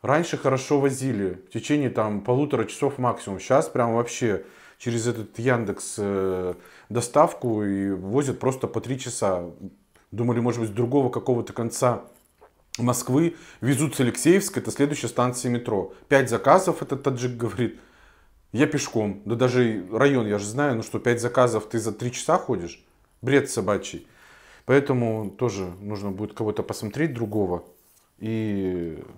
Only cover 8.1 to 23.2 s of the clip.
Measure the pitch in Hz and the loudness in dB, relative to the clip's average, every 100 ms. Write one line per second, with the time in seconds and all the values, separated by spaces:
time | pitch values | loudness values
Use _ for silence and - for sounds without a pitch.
8.1 | 123 131 - 127 127 - - 120 131 123 | 0 0 0 -2 -2 -4 -6 -6 -6 -6
9.1 | - 101 90 87 - 95 _ _ _ _ | -2 0 0 -4 -12 -16 _ _ _ _
10.1 | 101 117 117 120 117 113 101 117 139 127 | -2 0 2 0 0 -4 -2 2 2 2
11.1 | 120 - 120 113 - 117 - 127 117 - | 0 0 0 -2 -6 -6 0 0 0 -8
12.1 | _ _ _ - _ _ - 120 123 - | _ _ _ -20 _ _ -2 0 0 0
13.1 | 131 165 165 - - 120 131 151 - 120 | 2 2 -2 -20 -4 0 2 0 2 0
14.1 | - 156 190 196 127 107 - 143 151 113 | 4 4 4 4 -4 -4 0 0 0 -4
15.1 | - 123 123 127 120 120 104 87 - - | 0 0 0 -2 -2 0 -2 -2 -10 2
16.1 | 139 127 113 - 180 185 - 151 131 143 | 4 4 2 6 6 6 -2 -4 -2 -2
17.1 | 123 123 117 117 98 113 - - _ - | -2 -4 -2 -4 0 -2 -2 -20 _ -20
18.1 | _ _ _ _ 113 147 147 - 117 104 | _ _ _ _ 0 2 2 -2 -2 -2
19.1 | 95 104 117 123 123 120 107 90 110 143 | -4 -4 0 2 4 2 2 -4 2 4
20.1 | 135 107 104 104 120 147 113 104 107 123 | 4 2 0 -2 -2 0 0 -2 -2 0
21.1 | 117 120 - 127 110 - 117 110 101 123 | 0 2 4 4 2 -2 -4 -4 -4 -6
22.1 | - - 180 - 104 85 - _ _ _ | -4 0 0 2 -4 -4 -12 _ _ _
23.1 | _ | _